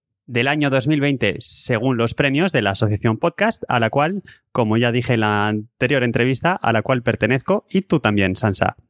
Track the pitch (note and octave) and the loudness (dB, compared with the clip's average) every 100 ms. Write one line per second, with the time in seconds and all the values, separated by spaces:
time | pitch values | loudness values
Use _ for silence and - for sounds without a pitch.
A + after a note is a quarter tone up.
0 | _ _ - A#2+ C3 D3+ C#3+ C3 B2+ D3+ | _ _ -6 0 0 2 2 0 0 0
1 | C#3+ C3 G#2 - - - - A2+ C3 A#2 | 0 0 -2 -2 -4 -4 -2 -2 0 0
2 | A2+ - C#3+ C#3+ F#3 C3+ G2+ G2 G#2+ G#2 | -2 0 0 0 0 0 0 0 0 0
3 | A#2 A2+ E3+ - G#3+ - - B2 A2 C#3 | 0 0 -2 -2 -2 -2 -2 0 0 0
4 | D#3 G3 - - _ - G#2+ A2+ A#2+ A#2+ | 0 -2 -10 -20 _ -2 0 2 2 0
5 | A#2+ A2+ G#2+ G#2 G#2+ G#2+ A2 - B2+ C#3+ | 0 0 2 0 0 -2 -6 -4 0 0
6 | A#2+ A#2 B2+ C3 E3 F#3+ A2+ A2+ A#2+ C3 | 0 0 0 0 -2 -2 0 0 0 -2
7 | A#2 A2 A2+ B2+ - G3+ - F#3+ - D#3+ | 0 0 0 0 0 -2 0 -4 0 0
8 | A2 G2+ F#2+ F#2 A2 F#2+ - - _ | 2 2 2 0 0 0 -2 -4 _